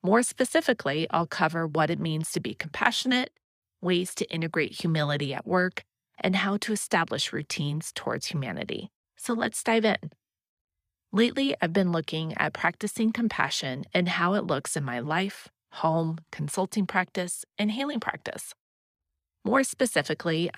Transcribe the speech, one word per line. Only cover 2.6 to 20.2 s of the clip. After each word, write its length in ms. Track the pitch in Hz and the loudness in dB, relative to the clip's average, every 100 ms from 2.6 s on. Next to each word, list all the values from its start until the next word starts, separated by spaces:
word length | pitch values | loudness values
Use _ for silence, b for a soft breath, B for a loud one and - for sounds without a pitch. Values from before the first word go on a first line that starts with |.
| 151 - 240 226 254 254 254 _ _ _ _ _ | -8 2 2 2 2 0 0 _ _ _ _ _
ways 320 | 180 180 180 | 0 2 0
to 160 | - - | -4 -4
integrate 500 | 170 160 165 147 - | -2 -2 0 -2 -2
humility 520 | 170 160 147 147 143 | 0 2 2 0 -2
at 140 | 135 - | -4 0
work, 380 | 180 180 - - _ _ - | 0 0 -4 -14 _ _ -2
and 160 | 180 | 2
how 220 | 190 190 208 | 2 2 0
to 140 | - | 0
establish 640 | 214 - 202 - 135 - | -2 2 2 2 -2 -2
routines 580 | - 151 - 147 151 - | -4 -6 -4 -2 -2 -6
towards 320 | - - - - | -6 -4 -4 -4
humanity. 640 | 151 127 - - - - _ _ _ | -4 -4 -6 -6 -6 -8 _ _ _
So 160 | - | -4
let's 300 | 233 233 - | -2 -2 -2
dive 220 | - 226 | 2 4
in. 260 | 214 - - _ _ _ _ _ _ _ _ _ _ | 4 2 -4 _ _ _ _ _ _ _ _ _ _
Lately, 440 | 196 240 269 277 - | 2 2 2 0 0
I've 140 | 170 | 0
been 180 | 185 180 | 2 2
looking 440 | 165 160 160 160 - | 0 -2 -4 -4 -2
at 160 | 151 | -4
practicing 580 | - 170 - 208 - 220 | 0 -2 -2 -6 0 0
compassion 760 | 226 226 - 135 - 143 131 - | 2 -2 0 0 0 -4 -6 0
and 180 | 180 180 | 2 2
how 260 | 180 175 | 2 2
it 100 | 202 | 2
looks 320 | - 139 - 156 | 0 -2 -2 -4
in 60 | |
my 160 | 139 120 | -4 -4
life, 500 | 123 165 196 - - _ _ | -2 0 -2 -6 -20 _ _
home, 480 | - 160 165 165 165 _ | -2 2 2 2 -4 _
consulting 540 | - 147 - 190 214 | -6 -4 -2 0 0
practice, 580 | 185 190 180 - 180 - - - | 2 0 0 -4 -4 -6 -10 -2
and 140 | 208 | -2
healing 280 | 214 285 254 | 0 -2 -2
practice. 540 | - - - - - - _ _ _ _ _ _ _ _ | -4 -6 -10 -10 -12 -18 _ _ _ _ _ _ _ _
More 200 | 202 262 | 2 2
specifically, 880 | 269 - 254 156 143 156 | 2 0 2 2 0 -2